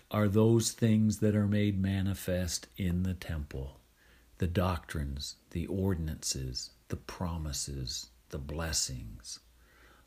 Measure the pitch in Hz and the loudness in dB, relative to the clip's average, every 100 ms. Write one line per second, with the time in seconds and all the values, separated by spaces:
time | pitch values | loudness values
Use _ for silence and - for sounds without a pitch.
0 | - 107 104 104 113 117 117 - 113 110 | -4 0 4 6 6 6 4 2 4 6
1 | 107 104 107 104 101 104 104 95 95 98 | 4 4 4 4 2 2 2 2 2 2
2 | 95 95 - 90 92 - - - 92 87 | 0 -2 -2 0 0 -4 -8 -4 -2 0
3 | 92 90 - 80 71 67 67 - _ _ | 0 -4 -4 -6 -6 -8 -8 -12 _ _
4 | _ - _ - 90 87 92 92 - 82 | _ -20 _ -4 0 2 2 0 -4 -4
5 | 69 69 - - _ 87 - 95 95 82 | -4 -6 -8 -14 _ -6 -4 0 0 0
6 | 78 67 - 67 65 62 - _ - - | -2 -4 -6 -4 -6 -8 -10 _ -10 -8
7 | - - 90 85 76 67 - 69 64 - | -8 -6 -4 -4 -4 -6 -6 -6 -6 -8
8 | - _ - 76 69 76 82 76 - 64 | -12 _ -12 -10 -6 -6 -2 -2 -2 -4
9 | 55 55 - - _ _ _ _ - - | -10 -14 -14 -16 _ _ _ _ -20 -20